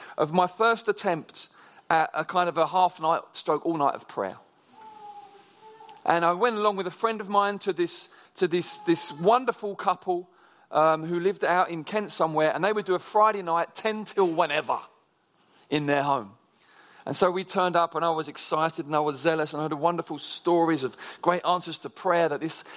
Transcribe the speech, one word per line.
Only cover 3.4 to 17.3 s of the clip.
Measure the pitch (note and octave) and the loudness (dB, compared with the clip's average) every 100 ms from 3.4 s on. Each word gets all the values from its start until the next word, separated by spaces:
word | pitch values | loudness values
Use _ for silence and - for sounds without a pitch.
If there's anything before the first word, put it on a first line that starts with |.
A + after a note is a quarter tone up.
| - D3+ E3+ | -2 -2 0
all | D#3+ | 0
night | C#3 - | 0 -2
of | - | -8
prayer. | - G2 - - _ _ - - G#4+ G#4 G4+ G4+ G4 - _ A4 - - - | -6 -6 -8 -18 _ _ -20 -20 -20 -18 -18 -20 -20 -20 _ -20 -20 -20 -6
And | - E3+ | 0 2
I | E3+ | 2
went | F3+ A#3+ | 2 0
along | G#3+ G#3+ G3 | 0 0 -2
with | F3+ | -6
a | |
friend | - A3+ A3 | -4 -4 -4
of | G3 | -2
mine | G3+ G3+ G3+ | 0 0 -2
to | G3 | -4
this, | F3 E3+ - - - - - | -2 -4 -4 -10 -16 -20 -4
to | F3+ | -2
this, | F3 - - - | 0 -2 -2 0
this | E3 - | 0 0
wonderful | D3 F3+ B3 B3 - G#3 | 0 2 2 2 -4 -6
couple, | F#3+ F#3+ F3+ F#3 F3 F3+ _ _ _ _ | -4 -2 -2 -4 -6 -6 _ _ _ _
um, | D3 D#3+ D#3+ | 2 4 2
who | D#3+ F3 | -2 -2
lived | F3+ F#3+ | 0 0
out | E3 F3+ - | 2 2 2
in | E3 | -2
Kent | C#3+ G#3+ G3 | -6 -4 -4
somewhere, | - E3 D#3 D#3 | 0 0 2 2
and | D3 | 2
they | F#3+ | 0
would | G#3+ | 0
do | F#3+ | 0
a | F3+ | -2
Friday | - A3 A3 G#3 | 0 4 4 4
night, | E3+ E3+ E3+ | 0 0 -2
ten | - A3 G#3+ | -4 -4 -4
till | G3 - F#3 | -4 2 2
whenever, | D#3+ D#3+ D3+ C3+ B2+ - _ _ _ _ _ _ _ _ | 2 0 0 -2 -4 -6 _ _ _ _ _ _ _ _
in | D3+ C#3+ | -2 2
their | C#3+ | 2
home. | C#3+ C3+ G2+ G#2+ _ _ _ - - - | 2 0 -2 -14 _ _ _ -20 -20 -14
And | - C#3 | -8 2
so | F#3 | 2